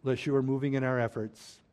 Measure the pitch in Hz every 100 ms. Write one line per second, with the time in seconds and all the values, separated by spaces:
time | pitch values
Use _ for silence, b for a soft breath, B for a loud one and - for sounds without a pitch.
0 | 135 131 156 139 131 135 139 135 131 127
1 | 117 117 110 - - - _